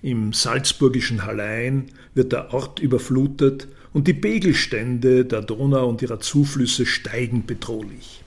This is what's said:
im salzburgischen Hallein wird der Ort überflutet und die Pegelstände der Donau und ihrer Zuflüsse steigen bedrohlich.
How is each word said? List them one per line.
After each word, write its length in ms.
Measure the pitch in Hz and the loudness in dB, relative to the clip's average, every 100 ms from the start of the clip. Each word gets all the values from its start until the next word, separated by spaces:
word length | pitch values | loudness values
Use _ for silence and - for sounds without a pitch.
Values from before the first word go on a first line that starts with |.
im 320 | 139 120 107 | -2 -2 -2
salzburgischen 920 | - 117 123 135 - 135 127 113 117 101 | -2 0 0 -2 4 4 4 -2 -4 -4
Hallein 600 | 107 104 110 123 135 131 - - | -6 -4 -4 -2 -2 -4 -14 -6
wird 160 | - 127 | 0 2
der 240 | 127 - | 0 -2
Ort 240 | 127 139 - | -4 -4 -4
überflutet 880 | 143 123 - 127 139 - 139 139 - - - | 0 0 2 0 0 2 2 2 -12 -20 -6
und 140 | 147 143 | 0 2
die 80 | |
Pegelstände 1080 | 143 208 220 180 147 - 113 117 123 127 127 | 2 0 2 2 2 0 -2 -2 2 4 4
der 160 | 127 113 | 4 -2
Donau 480 | 104 110 139 139 127 | -4 -2 2 2 2
und 140 | 113 | -2
ihrer 180 | 123 113 | -4 -6
Zuflüsse 640 | - 147 143 139 120 - 123 | 0 2 2 2 0 0 0
steigen 600 | - 113 117 123 123 104 | -2 -4 -6 -2 -2 -4
bedrohlich. 760 | 113 - 113 104 - - - | -8 -8 -8 -10 -14 -20 -20